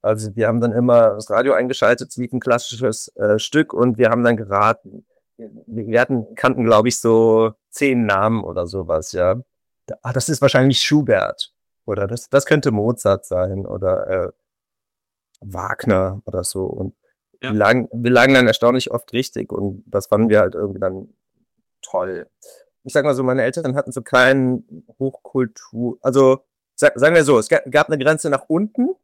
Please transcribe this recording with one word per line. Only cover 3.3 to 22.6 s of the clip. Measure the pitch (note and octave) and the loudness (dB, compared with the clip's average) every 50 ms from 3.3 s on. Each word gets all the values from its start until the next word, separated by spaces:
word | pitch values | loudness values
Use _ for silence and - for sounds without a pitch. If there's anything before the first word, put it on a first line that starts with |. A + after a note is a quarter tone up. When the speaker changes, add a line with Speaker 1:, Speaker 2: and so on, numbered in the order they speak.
| G#2 A2 | 0 0
Speaker 1:
Stück | - - - D3+ D#3 - - | -2 -2 -2 -2 -2 0 0
und | - A#2+ B2 A#2 A2 | 0 0 0 2 2
wir | B2 A2 | 2 2
haben | A#2 A#2+ A#2+ | 2 2 2
dann | A#2+ A#2 | 2 0
geraten. | A2+ A#2 G2 G2 G2+ G#2 G#2+ A2+ - _ - - G#2+ _ _ _ _ _ _ _ | 0 -4 -4 0 2 2 2 0 0 _ -20 -20 -20 _ _ _ _ _ _ _
Wir, | _ A3+ G#3+ G#3+ A3 - | _ -20 -20 -20 -20 -20
wir | - A2 A2 A2 G#2+ A2+ A#2 | -14 -10 -10 -8 -2 0 0
hatten, | B2+ - C3+ B2 A2 - - | 0 0 -2 -4 -4 -6 -10
kannten, | - - C3 C3 B2 B2 | -2 -2 -2 0 0 2
glaub | A2+ A2+ G#2 G#2+ | 4 4 4 4
ich, | B2 A#2 - | 2 -2 -2
so | - A#2 A2+ A2+ A2+ A2+ A2 A2 A2+ A2+ G#2+ _ _ _ | 0 2 4 4 4 4 4 4 2 0 -2 _ _ _
zehn | _ - D3 C#3 C3 B2 A#2 | _ -2 -2 0 0 0 0
Namen | G#2 G2+ F#2+ G2+ A2 A2+ A2+ F#2 | 0 2 2 2 0 0 -2 -4
oder | E2 F2 F2+ F2 F2 | -6 -6 -6 -6 -6
sowas, | G2 G2 F2+ D#2+ E2+ D#2+ D2+ - - | -6 -8 -6 -2 -4 -4 -4 -6 -4
ja. | F2+ F2+ F2+ G2 B2 C3 _ _ _ _ _ _ _ _ | 0 0 0 0 -2 -4 _ _ _ _ _ _ _ _
Da, | - - - _ | -16 -16 -12 _
ah, | A#2+ A#2+ | -6 -6
das | C3 B2 - | -4 -4 -4
ist | D#3 C3 | -4 0
wahrscheinlich | - C#3 - C3 B2+ C#3 C3+ - | 0 2 2 4 2 4 2 2
Schubert | - - D3+ D3+ D3 A#2 A2 F#2+ - G1+ - _ - - _ _ _ _ _ _ _ | 0 2 0 0 2 2 2 0 0 -2 -4 _ -12 -14 _ _ _ _ _ _ _
oder | - G#2 F#2 G2+ | -8 -6 -4 -4
das, | G2 A2+ A#2+ - _ | -6 -6 -10 -10 _
das | - C#3 C#3 | 0 0 2
könnte | - D3+ D3+ C#3 C#3 | 2 0 0 2 0
Mozart | A2+ G#2 G#2 A2+ B2 A#2 - G#2 G2 F#2+ - | 0 0 0 0 -2 0 0 0 0 0 -2
sein | - F#2 F2+ F2+ F#2 G2 F#2+ G2 | -4 -4 -2 -2 -2 -4 -6 -8
oder, | - - F#2+ F#2+ F#2 F#2 F#2 - - F#2 F#2+ F2+ F#2 | -8 -8 -4 -2 -2 -2 -2 -2 -4 -4 -4 -4 -6
äh, | - _ _ _ _ _ _ _ _ _ _ _ _ _ _ _ _ _ _ _ _ _ | -8 _ _ _ _ _ _ _ _ _ _ _ _ _ _ _ _ _ _ _ _ _
Wagner | - G2+ F#2 F2 F#2 G#2 - - - G#2+ G#2 F#2 F#2+ F#2+ F#2+ G2+ - | -20 -14 -12 -10 -8 -8 -8 -6 -2 -2 0 0 0 -2 -4 -8 -12
oder | - F#2+ F#2 F2+ | -10 -8 -8 -8
so. | - - G2 F#2+ | -6 -8 -8 -8
Und | - - - G2 G2 - _ _ _ _ _ _ _ _ _ - | -8 -8 -8 -10 -12 -12 _ _ _ _ _ _ _ _ _ -10
Speaker 2:
Ja. | B2+ G#2+ | -6 0
Speaker 1:
wir | G#2+ | 2
lagen, | G#2 G2 A#2 B2+ A#2+ - - | 4 4 4 2 2 -2 -4
wir | A#2 A#2+ A#2+ | -2 0 4
lagen | B2+ B2 A#2+ C3+ C3+ | 4 6 6 6 6
dann | C3 B2+ | 6 6
erstaunlich | A#2 A2 - - A#2 B2 C3 - - | 4 2 4 2 2 2 2 -2 -4
oft | - A#2+ - _ - | -6 -8 -8 _ -6
richtig | A#2+ C3 - _ A#2+ - - - | -6 -6 -4 _ -10 -10 -8 -8
und | F2+ F#2+ G2+ F#2 F#2+ - | -6 -6 -6 -8 -10 -16
das | _ - G2+ F#2+ | _ -4 -4 -2
fanden | - - G#2 A2 A2+ | 0 0 2 2 4
wir | G#2+ G#2 | 4 4
halt | G#2 F#2+ F2 | 2 2 0
irgendwie | E2 G2+ G2+ G2 F#2+ | -4 -6 -6 -6 -4
dann | G2 F#2+ F#2+ F#2+ G#2 - _ _ _ _ _ _ _ _ _ _ _ _ _ _ - | -6 -6 -6 -6 -14 -18 _ _ _ _ _ _ _ _ _ _ _ _ _ _ -20
toll. | - - F#2 F2+ F#2+ F#2 F2 D#2+ _ _ _ _ - - - | -8 -6 -6 -6 -6 -8 -12 -12 _ _ _ _ -20 -20 -20